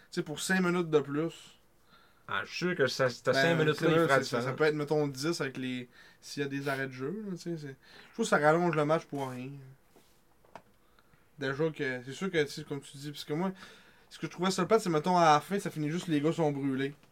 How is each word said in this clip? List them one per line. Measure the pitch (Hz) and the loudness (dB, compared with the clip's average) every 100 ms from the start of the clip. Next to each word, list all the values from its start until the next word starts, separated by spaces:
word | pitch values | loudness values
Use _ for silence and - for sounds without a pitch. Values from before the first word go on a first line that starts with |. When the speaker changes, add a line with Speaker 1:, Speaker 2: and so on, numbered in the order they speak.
| - | -8
Speaker 1:
sais, | - | -6
pour | 165 147 | -6 -6
cinq | - 185 | 0 2
minutes | 180 175 165 | 4 2 2
de | 151 | 2
plus. | 139 143 165 - - - _ _ _ - _ _ - | 2 -2 -4 -6 -18 -20 _ _ _ -20 _ _ -6
Speaker 2:
Ah, | 98 98 | -4 -4
je | |
suis | - 175 | -4 -2
sûr | 170 | 2
que | 131 | 0
ça, | - 131 | 2 0
cette | 120 - | 0 0
Speaker 1:
Ben, | |
Speaker 2:
cinq | 131 151 165 | 4 4 4
minutes-là, | 156 147 | 2 2
Speaker 1:
c'est | 160 | 2
Speaker 2:
il | |
Speaker 1:
vrai, | 160 160 | 4 4
Speaker 2:
fera | 135 | 2
Speaker 1:
c'est, | 135 | 2
ça, | 117 | -2
Speaker 2:
différence. | 127 | -2
Speaker 1:
ça | |
peut | 131 156 | 2 2
être, | 151 | 2
mettons, | 147 156 143 | 0 0 0
dix | 131 151 165 | -2 -4 -4
avec | 139 131 | -6 -6
les, | 127 127 123 - - - | -6 -6 -10 -16 -20 -20
s'il | - - | -12 -8
y | 139 | -6
a | |
des | 139 139 | -4 -4
arrêts | 135 135 | -4 -6
de | |
jeu, | 127 135 208 208 | -6 -8 -8 -8
là, | 175 | -10
tu | |
sais, | 175 165 | -8 -8
c'est, | 147 135 - - - | -10 -16 -20 -20 -14
je | |
trouve | - 226 | -6 0
que | |
ça | 175 | 4
rallonge | 147 165 175 156 | 6 6 4 2
le | 147 | 2
match | 160 - | 0 -2
pour | 143 131 | -8 -6
rien. | 127 131 139 135 135 _ _ _ _ _ _ _ - - _ _ _ _ _ _ - | -8 -10 -12 -18 -20 _ _ _ _ _ _ _ -20 -20 _ _ _ _ _ _ -6
Déjà | 135 135 160 | -4 0 -2
que, | 151 139 127 120 | -2 -4 -4 -8
c'est | |
sûr | 131 190 | -8 -2
que, | 165 | 0
tu | 139 | 0
sais, | - | -4
comme | 151 143 | -8 -8
tu | - 139 | -10 -14
dis, | 147 | -12
parce | 147 - | -12 -6
que | |
moi, | 151 196 190 - - - - _ | -2 -2 -4 -14 -20 -20 -20 _
ce | - | -10
que | 160 | -10
je | |
trouvais | - 185 | -2 0
ça | 190 175 | 0 4
plate, | 220 | 4
c'est, | 190 | 4
mettons, | 156 170 180 | 0 2 6
à | |
la | 165 151 | 8 6
fin, | - 202 | 4 -4
ça | 170 | -4
finit | 156 151 | -4 -4
juste, | 170 175 | -4 -2
les | 147 | 0
gars | 151 | 2
sont | 156 147 | 2 0
brûlés. | 139 139 131 139 147 - | 0 -2 -2 -4 -6 -14